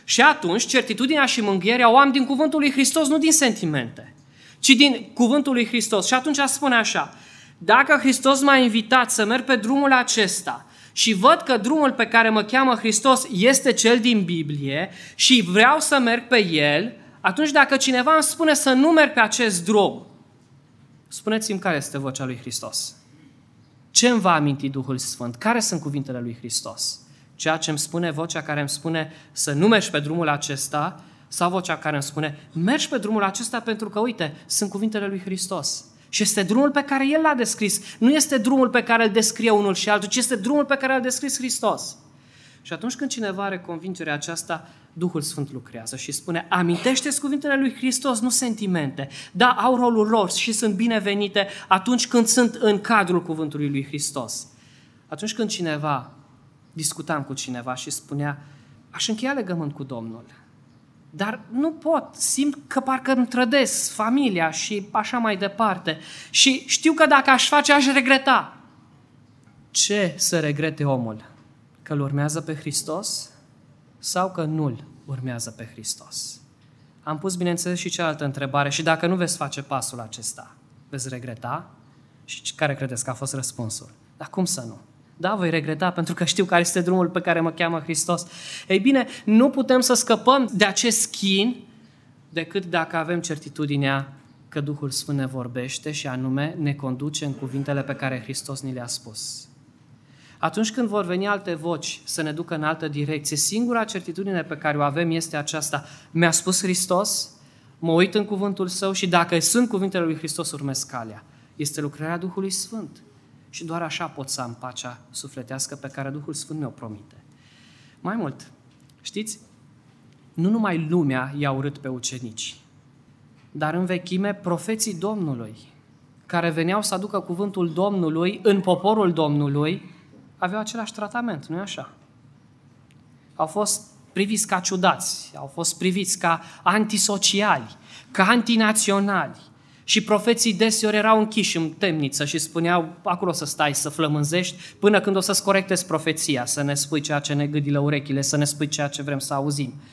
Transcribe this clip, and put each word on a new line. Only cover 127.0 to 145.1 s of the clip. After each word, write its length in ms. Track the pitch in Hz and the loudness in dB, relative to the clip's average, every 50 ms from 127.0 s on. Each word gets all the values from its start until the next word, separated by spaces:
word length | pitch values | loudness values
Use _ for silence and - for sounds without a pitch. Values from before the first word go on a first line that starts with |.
| 190 202 196 196 | -4 -4 -4 -6
cuvântul 540 | 180 - 175 170 202 202 190 190 180 170 156 | -4 -4 -4 -4 -4 -4 -2 -2 -2 -2 0
Domnului 640 | 170 185 202 202 190 175 156 151 160 170 180 208 - - | 0 0 0 2 0 0 0 0 0 0 0 -2 2 4
în 180 | 214 202 196 | 4 4 4
poporul 520 | 180 185 180 170 - 202 220 220 202 180 170 | 4 2 2 2 4 2 2 4 4 2 2
Domnului, 840 | 156 156 151 147 147 147 143 139 143 147 156 180 - - - - - - - - - - - _ - | 2 2 2 2 2 0 0 0 0 0 0 -2 -4 -8 -14 -20 -20 -20 -20 -20 -20 -20 -20 _ -6
aveau 220 | 185 180 190 214 | -6 -4 -4 -4
același 340 | 214 214 - 233 220 208 - | -6 -6 -8 -8 -8 -10 -10
tratament, 520 | - 214 202 - 240 240 240 196 147 139 | -10 -10 -8 -6 -6 -6 -6 -6 -8 -8
nu-i 140 | - 160 175 | -10 -10 -8
așa? 300 | 196 190 - - 131 - - - _ _ _ _ _ - _ _ _ _ _ _ _ _ _ _ _ _ _ - _ _ _ _ _ _ _ | -8 -10 -10 -12 -14 -14 -16 -20 _ _ _ _ _ -20 _ _ _ _ _ _ _ _ _ _ _ _ _ -20 _ _ _ _ _ _ _
Au 100 | - 156 | -4 -4
fost 360 | 156 - 208 208 202 - - - - - - - _ - | -2 -2 -2 -2 -2 -2 -4 -6 -12 -20 -20 -20 _ -4
priviți 340 | 180 196 202 220 208 - - | -2 -2 0 0 -2 -2 -2
ca 120 | 202 185 | -2 -2
ciudați, 720 | 180 - 190 185 180 185 147 - - - - - - - - | -2 -2 -2 2 2 2 2 2 -2 -6 -6 -8 -10 -14 -16
au 160 | 143 143 139 - | -14 -16 -12 -8
fost 240 | - 170 - - - | -6 -4 -4 -4 -2
priviți 420 | - 185 180 202 190 - - 180 | 0 0 0 0 0 -2 -2 0
ca 220 | - 170 165 165 - - - - - | 2 0 0 0 -2 -8 -14 -4 0
antisociali, 1160 | 180 180 214 214 214 214 202 - - 202 196 190 - - 196 208 208 175 135 113 110 - - - - - - - - | 2 4 4 2 0 0 0 0 0 0 0 0 2 2 2 2 2 2 0 -2 -6 -16 -20 -20 -20 -20 -20 -20 -4
ca 140 | - - 190 | 0 2 4
antinaționali. 1200 | 190 240 247 220 - 233 220 220 214 214 214 - - 196 196 202 202 202 180 156 131 - - - - - _ _ _ _ - _ | 4 4 4 4 2 2 4 4 4 2 2 2 2 2 2 2 2 0 0 -2 -4 -6 -14 -20 -20 -20 _ _ _ _ -12 _
Și 200 | - - 220 - | 0 0 0 2
profeții 500 | - 214 202 190 233 233 226 - 233 202 | 2 2 2 4 2 2 2 2 0 2
deseori 420 | 170 220 226 220 - - 214 214 | 2 2 2 2 2 0 2 2
erau 240 | 214 208 220 220 220 | 2 4 4 6 4
închiși 380 | 214 214 214 226 196 - - 165 | 4 2 0 0 0 0 0 -2
în 120 | 165 156 | -2 -2
temniță 560 | 156 - 208 190 160 156 147 135 - - 147 | -2 -2 -2 0 0 0 -2 -2 -2 -4 -4
și 120 | 147 - 165 | -2 -2 -4
spuneau, 560 | 151 - - 165 165 170 175 175 165 156 - - - | -4 -4 -4 -2 0 2 2 2 0 -2 -8 -8 -4
„Acolo 280 | 208 175 180 - 180 | -4 -4 -2 -2 -2
să 140 | 165 - 156 | -2 -2 -4
stai, 300 | 143 - - 156 147 143 | -6 -2 0 0 0 0
să 140 | - - - | -2 -4 -4
flămânzești, 840 | 143 - 160 151 151 151 147 143 160 180 180 180 - - - - - - | -2 -2 0 0 0 0 0 0 0 0 -2 -2 -6 -12 -16 -20 -6 0
până 220 | - 202 208 196 | 2 4 4 4
când 140 | 202 208 | 4 2